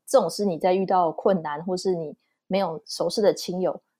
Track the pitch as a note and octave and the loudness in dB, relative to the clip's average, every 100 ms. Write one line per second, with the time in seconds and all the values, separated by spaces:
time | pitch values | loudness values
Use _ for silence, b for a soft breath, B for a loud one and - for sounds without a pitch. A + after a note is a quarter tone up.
0 | - C4 F3+ - G3+ D#3+ F#3 F#3 F#3+ F#3+ | 2 2 2 0 -2 0 2 2 2 2
1 | E3+ D#3 - F#3+ D#3+ D3 F3 F3+ F#3+ F3 | 2 2 2 2 -2 -8 -6 -4 -2 -2
2 | D#3 - _ _ _ F#3 F#3+ D#3 - - | -4 -12 _ _ _ -2 -2 -4 -10 -4
3 | E3+ F3 G3+ D#3 - F3+ F3+ - _ _ | -4 2 2 2 -4 -2 -2 -4 _ _